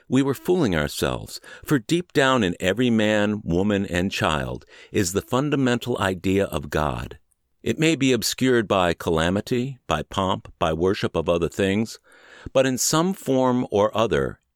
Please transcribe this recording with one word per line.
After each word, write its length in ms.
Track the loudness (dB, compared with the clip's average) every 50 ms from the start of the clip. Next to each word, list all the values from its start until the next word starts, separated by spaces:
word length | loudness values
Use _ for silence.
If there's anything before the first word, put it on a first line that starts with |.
| _ _
we 140 | 0 2 2
were 120 | 2 -2
fooling 400 | -2 0 0 2 2 2 2 2
ourselves, 680 | 0 0 -2 -2 -2 -2 -2 -2 -4 -8 -12 -16 -18 -18 -20 -20 -18 -4
for 160 | -2 -2 -2
deep 340 | 0 0 -2 -2 -2 -2 _
down 280 | 2 4 4 4 4 2
in 140 | 0 0 0
every 300 | 0 0 0 2 2 2
man, 540 | 2 2 2 2 2 2 2 0 -2 -4 -2
woman, 400 | -2 0 0 2 2 0 0 -2
and 260 | -2 -2 -2 -2 -2
child 540 | -2 -2 0 0 0 0 -2 -6 -8 -10 -12 -18 -20 -20 -20 -4
is 220 | -2 -2 0 0 -2
the 80 | -4
fundamental 760 | -4 -2 -2 -2 0 0 0 0 2 0 0 -2 -2 -4 -4 -2
idea 480 | -2 -2 -2 -2 -2 0 2 2 0
of 240 | 0 -2 -6 -6 -4
God. 480 | -2 -2 -2 -2 -2 -6 -8 -12 -14 -18 _ _ _ _ _ _ _ _ -6
It 160 | -4 -2 0
may 180 | 2 0 2
be 160 | 2 2 2 2
obscured 540 | 2 0 -4 -4 0 0 2 2 2 2
by 280 | 2 2 2 4 2 0
calamity, 840 | 0 -2 0 0 2 2 2 0 0 -2 -2 -2 -2 -2 -4 -8 -12 _
by 180 | -4 -4 -4 -4
pomp, 460 | -6 -4 -2 -2 0 -2 -4 -6 -12 -6 _
by 140 | -2 -2 0
worship 420 | 0 0 0 0 -2 -4 -4 -4
of 140 | -2 0 0
other 220 | 0 0 0 -2
things, 480 | -2 -2 0 0 0 0 -2 -4 -8 -14 _ _ -20 -20 -20 -20 -20 -18 -18 -2 0
but 100 | 2 2
in 140 | 2 0 -2
some 340 | -2 0 0 2 2 0 -2
form 540 | -4 -2 0 2 2 4 2 2 0 0 0
or 240 | 2 2 2 2 2
other 440 | 0 0 0 2 0 0 -2 -4 -10 _ _ _